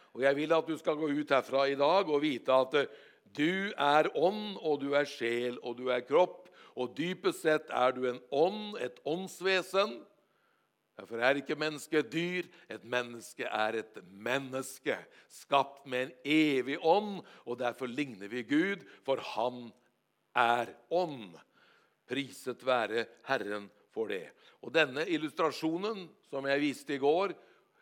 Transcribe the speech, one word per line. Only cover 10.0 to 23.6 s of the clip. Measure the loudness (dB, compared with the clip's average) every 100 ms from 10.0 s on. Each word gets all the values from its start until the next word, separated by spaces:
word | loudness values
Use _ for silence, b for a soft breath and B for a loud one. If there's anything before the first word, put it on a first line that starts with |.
| -18 _ _ _ _ _ _ _ _ -18
Derfor | -8 2
er | 2 2
ikke | -2 -4
mennesket | -4 -6 0 0 2
dyr. | -2 -2 -4 -6 B B
Et | -14
menneske | -4 -4 -4 -10 -14 -10 -4
er | 0 0 -2
et | -6 -14
menneske, | -18 -8 -2 -2 -2 -8 -8 -6 -4 -4 -6 b b
skapt | -14 2 2 2 -4 -6
med | -4 -4
en | -6 2
evig | 4 6 2 0 0
ånd, | 4 4 2 -8 -12 B -8
og | -4
derfor | -4 -4 -6
ligner | -4 -6 -6 -8
vi | -8
Gud, | 0 2 2 -2 -10 B
for | -2 -2 -2
han | -2 -2 -2 -14 -18 _ _ _ _ _ 2
er | 4 4 0 -8 -2
ånd. | 0 0 -6 -14 -18 _ b b b b b -6
Priset | -6 -6 -8 -10 -4 0
være | 2 2 -2 -4 -8 -2
Herren | -2 -2 -6